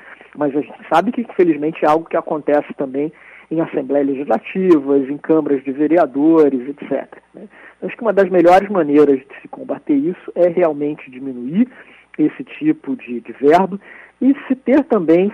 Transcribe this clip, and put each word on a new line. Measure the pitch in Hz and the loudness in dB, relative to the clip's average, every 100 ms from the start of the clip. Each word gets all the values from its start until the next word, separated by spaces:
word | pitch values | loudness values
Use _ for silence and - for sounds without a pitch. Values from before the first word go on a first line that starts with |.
| - - - - | -20 -20 -20 -6
Mas | 147 143 | -4 -4
a | |
gente | - - - | -6 -12 -2
sabe | 160 196 | 0 0
que, | 240 | -4
infelizmente, | 226 - 180 147 151 165 | -4 0 2 0 -4 -2
é | 156 | 0
algo | 160 160 | 0 -2
que | 170 | -6
acontece | - 156 143 147 - | -4 -6 0 0 -2
também | - 139 135 156 - - - - | -6 -6 -6 -6 -10 -20 -20 -10
em | 160 | -6
assembleias | 156 - 131 143 139 | -4 -6 -2 0 0
legislativas, | 135 143 113 - 190 185 156 135 139 131 | -2 -2 -4 -4 -2 4 4 4 0 0
em | 147 | -4
câmaras | - 160 147 135 | 0 0 2 -2
de | 135 | -2
vereadores, | 135 151 170 147 135 156 165 147 131 127 | -2 0 2 2 2 4 4 4 0 -6
et | 143 - | -12 -8
cetera, | 135 - - _ - | -8 -8 -18 _ -20
né? | 208 - - _ | -20 -20 -20 _
Acho | 190 - | -14 -6
que | |
uma | 226 | -2
das | 190 185 | 0 2
melhores | 185 165 185 196 | 4 6 6 4
maneiras | 202 147 147 143 135 | -2 2 4 4 2
de | - - | -4 -20
se | - | -20
combater | 135 131 139 - | -14 -10 -8 -2
isso | 143 156 185 - | -2 -2 -6 -8
é | - 175 | 0 0
realmente | 170 165 147 147 151 - | 2 0 0 -6 -8 -14
diminuir | 127 135 123 123 180 254 - - - _ - | -14 -12 -10 -4 -2 -2 -4 -20 -20 _ -4
esse | 151 - 135 | -4 -4 -14
tipo | - 156 156 - 127 | -4 -4 -2 -6 -10
de, | - 120 | -8 -12
de | 117 | -12
verba | - 139 170 190 196 - - - _ | -2 2 2 0 -6 -14 -20 -20 _
e | 254 277 - | 0 0 -2
se | 262 | -4
ter | - 285 - | 0 0 2
também | 220 156 170 202 | 0 2 2 2